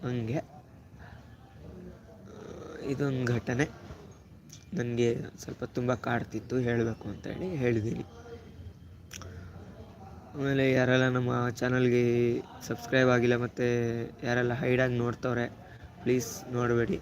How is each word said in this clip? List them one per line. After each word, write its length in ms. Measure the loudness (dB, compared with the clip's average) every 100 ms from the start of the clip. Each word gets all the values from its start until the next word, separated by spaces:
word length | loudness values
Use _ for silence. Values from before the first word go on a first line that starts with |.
| -2
ಹಂಗೆ 340 | -4 -2 -4 -6 -14 -20 -20 -20 -20 -18 -18 -20 -20 -20 -20 -18 -16 -16 -18 -20 -20 -18 -16 -14 -14 -14 -10 -4
ಇದೊಂದು 320 | -2 0 0 2 0
ಘಟನೆ 280 | 0 0 0 -2 -16 -16 -16 -20 -20 -20 -20 -20 -8 -4
ನನಗೆ 300 | -2 2 2 2 -4 -10
ಸ್ವಲ್ಪ 200 | -12 -8 -6 -2
ತುಂಬ 140 | 0 0 0
ಕಾಡ್ತಿತ್ತು, 500 | -2 -2 -8 -4 0 2
ಹೇಳಬೇಕು 380 | 2 0 -2 -8
ಅಂತ 120 | -10 -8
ಹೇಳಿ 160 | -6 -6 0
ಹೇಳಿದ್ದೀನಿ. 420 | 2 2 0 -4 -8 -14 -16 -16 -16 -16 -16 -16 -20 -20 -16 -14 -14 -14 -16 -16 -16 -16 -18 -18 -18 -18 -14
ಆಮೇಲೆ 300 | -4 0 4 6 6
ಯಾರೆಲ್ಲ 300 | 6 6 6 4
ನಮ್ಮ 160 | 2 2 0 0
ಚಾನಲ್ಗೆ 420 | 2 4 6 6 6 4 4 2 -4 -14 -8
ಸಬ್ಸ್ಕ್ರೈಬ್ 420 | -6 0 4 6
ಆಗಿಲ್ಲ 220 | 6 6 4
ಮತ್ತು 220 | 0 0 2 2 0 -2 -6 -6 0
ಯಾರೆಲ್ಲ 260 | 2 2 0
ಹೈಡಾಗಿ 340 | 2 4 4 2
ನೋಡ್ತವ್ರೆ, 420 | 0 0 -2 0 -2 -6 -18 -18 -18 -6
ಪ್ಲೀಸ್ 280 | 2 2 0 -8 -6 0
ನೋಡಬೇಡಿ 420 | 2 4 2 -2